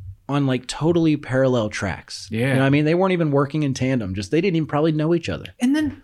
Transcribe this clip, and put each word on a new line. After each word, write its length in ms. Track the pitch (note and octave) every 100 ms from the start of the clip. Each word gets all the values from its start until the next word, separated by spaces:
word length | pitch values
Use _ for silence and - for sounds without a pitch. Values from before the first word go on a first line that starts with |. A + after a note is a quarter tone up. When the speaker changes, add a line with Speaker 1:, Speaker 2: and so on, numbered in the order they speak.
| - - -
Speaker 1:
on, 180 | C#3+ C#3
like, 180 | B2+ -
totally 520 | - D#3 E3+ D#3+ D3+
parallel 520 | - C3 C3+ B2 G#2+
tracks. 580 | - G2 - - - -
Speaker 2:
Yeah. 80 | A2
Speaker 1:
You 140 | C3
know 60 | C3
what 40 | C3+
I 20 |
mean? 160 | C#3+ D3+
They 100 | F3
weren't 160 | F#3+
even 200 | F3+ D#3
working 320 | C#3 C#3 D#3
in 100 | D3 C3
tandem. 400 | C3 C3 F#2+ F#2+
Just, 160 | F#2+
they 80 | D#3
didn't 140 | G3 E3
even 120 | C#3+
probably 260 | D3 E3
know 200 | D3+ D#3
each 140 | E3+ -
other. 160 | - - -
Speaker 2:
And 160 | B3 D4+
then, 260 | D4 -